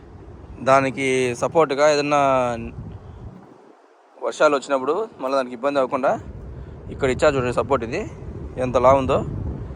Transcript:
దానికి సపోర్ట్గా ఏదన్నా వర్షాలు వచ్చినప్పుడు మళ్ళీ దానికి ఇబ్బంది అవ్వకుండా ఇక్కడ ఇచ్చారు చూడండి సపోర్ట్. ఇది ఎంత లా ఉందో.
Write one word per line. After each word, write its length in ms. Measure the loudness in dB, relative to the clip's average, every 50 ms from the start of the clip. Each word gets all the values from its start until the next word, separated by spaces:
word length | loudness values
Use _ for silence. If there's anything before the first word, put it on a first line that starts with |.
| -20 -20 -20 -20 -20 -20 -20 -18 -18 -18 -16 -2 2 4
దానికి 380 | 6 6 4 2 -2 -2 0 0 2 2 0 0 -2 -2
సపోర్ట్గా 460 | -2 2 4 4 4 4 4 4 4 4 4
ఏదన్నా 260 | 4 2 2 2 4 4 4 4 2 2 0 -2 -4 -8 -10 -12 -12 -14 -14 -14 -16 -16 -18 -18 -16 -16 -16 -18 -18 -20 -20 -20 -20 -20 -20 -20 _ _ _ _ _ _ _ _ -8 -6
వర్షాలు 280 | -6 2 4 4 4 4 2
వచ్చినప్పుడు 360 | 0 0 -2 0 0 0 -2 -2 -4 -6 -8 -8
మళ్ళీ 120 | -4 -2 0 0
దానికి 180 | 0 -2 -4 -4
ఇబ్బంది 220 | -2 0 2 2
అవ్వకుండా 320 | 0 0 0 0 0 0 0 -2 -4 -12 -14 -14 -14 -14 -14 -14 -14 -16 -16 -16 -14 -14 -6
ఇక్కడ 140 | -2 -2 -2 2
ఇచ్చారు 200 | 2 2 2 4
చూడండి 200 | 2 0 0 -2 -2
సపోర్ట్. 240 | 0 0 0 0 0 -2
ఇది 140 | -6 -6 -6 -8 -12 -14 -14 -14 -12 -12 -12 -10 -6 -6 -2
ఎంత 120 | 0 2 4 6
లా 60 | 6 6 6
ఉందో. 180 | 4 2 0 0 -2 -4 -6 -6 -6 -6 -8 -8 -10 -12 -14